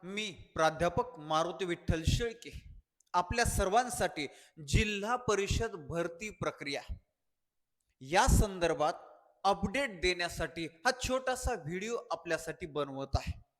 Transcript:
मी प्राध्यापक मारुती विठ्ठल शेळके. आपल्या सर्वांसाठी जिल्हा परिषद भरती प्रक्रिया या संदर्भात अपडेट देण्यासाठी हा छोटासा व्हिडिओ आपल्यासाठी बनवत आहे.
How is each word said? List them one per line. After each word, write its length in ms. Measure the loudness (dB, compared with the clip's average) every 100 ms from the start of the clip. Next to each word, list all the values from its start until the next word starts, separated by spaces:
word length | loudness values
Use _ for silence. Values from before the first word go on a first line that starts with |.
मी 280 | -8 -6 -6
प्राध्यापक 880 | -8 -10 2 2 4 0 2 -2 -6
मारुती 460 | 0 2 2 -2 -4
विठ्ठल 380 | -4 -2 0 2
शेळके. 720 | 2 0 -6 -14 -16 -18 -20 _ _ _
आपल्या 320 | 0 0 0 2
सर्वांसाठी 800 | 2 4 4 2 -2 -2 -2 -8 -8 -20 -18 2
जिल्हा 480 | 4 4 0 0 0
परिषद 560 | 2 2 2 0 0
भरती 580 | -6 -6 -2 -2 -4 -10
प्रक्रिया 520 | -4 -6 -4 -6 -6 -6 -12 _ _ _ _ _ _ _ _ _ _
या 260 | 0 4 6
संदर्भात 640 | 6 4 2 0 2 0 0 -12 -20 _ _
अपडेट 580 | 2 2 0 0 -2 0
देण्यासाठी 640 | 0 0 -4 -4 -6 -4 -8
हा 260 | 0 0 0 -2
छोटासा 460 | 0 0 -2 -2
व्हिडिओ 440 | -4 -4 -6 -4 -6 -6
आपल्यासाठी 540 | -8 -2 -4 -4 -10 -6
बनवत 420 | -4 -4 -4 -2 -2
आहे. 280 | -2 -10 -14